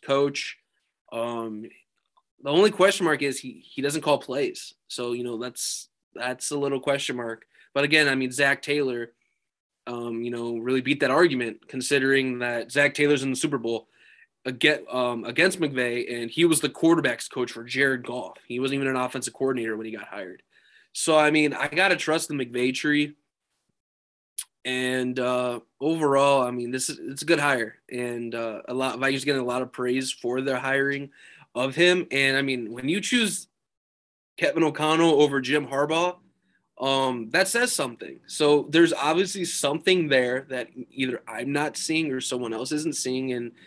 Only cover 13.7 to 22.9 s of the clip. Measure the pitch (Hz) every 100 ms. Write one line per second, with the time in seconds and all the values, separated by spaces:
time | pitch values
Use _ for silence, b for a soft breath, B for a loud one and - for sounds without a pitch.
13.7 | 113 b b b b b _ 131 123 147
14.7 | 147 - 127 123 117 101 127 185 185 151
15.7 | 131 123 120 - 120 117 - 170 156 -
16.7 | - 165 165 135 117 - 131 123 120 120
17.7 | 131 139 127 123 123 101 - - 123 131
18.7 | 139 135 127 127 131 - - 135 127 113
19.7 | 110 113 107 101 101 92 - _ b b
20.7 | b b - - 156 151 151 151 139 143
21.7 | 151 190 165 - 160 - 147 123 120 127
22.7 | 131 151